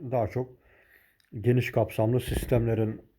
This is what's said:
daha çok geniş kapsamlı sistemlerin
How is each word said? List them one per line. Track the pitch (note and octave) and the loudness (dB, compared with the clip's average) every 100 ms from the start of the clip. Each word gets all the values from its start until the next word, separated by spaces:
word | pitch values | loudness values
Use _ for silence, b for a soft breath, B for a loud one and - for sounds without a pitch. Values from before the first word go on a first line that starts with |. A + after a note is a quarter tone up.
| C3+ | -4
daha | B2 G#2+ | -2 -2
çok | B2 B2+ - b b b b b b b A#2 | -2 -6 -10 b b b b b b b -4
geniş | A2+ B2+ - | 2 2 2
kapsamlı | A#2+ A2 - A2 B2 | 0 0 2 2 2
sistemlerin | - - - A#2+ A#2 A2 A2 A2 - | 0 -4 0 2 2 0 0 -2 -12